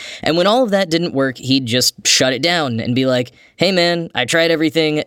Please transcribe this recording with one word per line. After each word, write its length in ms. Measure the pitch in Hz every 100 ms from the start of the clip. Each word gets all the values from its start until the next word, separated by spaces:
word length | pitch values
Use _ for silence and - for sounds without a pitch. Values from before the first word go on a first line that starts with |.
| - -
And 160 | - 165
when 100 | 185
all 160 | 240
of 60 | 240
that 200 | 196 185
didn't 220 | 165 170
work, 240 | 135 135 127
he'd 280 | 123 135 123
just 300 | 123 123 - -
shut 280 | - 131
it 100 | 127
down 360 | 165 175 143 113
and 140 | 117
be 120 | 123 131
like, 260 | 127 123 - - -
'Hey 160 | 175
man, 380 | 180 175 170 165
I 120 | - 123
tried 260 | 165 165
everything. 520 | 160 160 160 156 151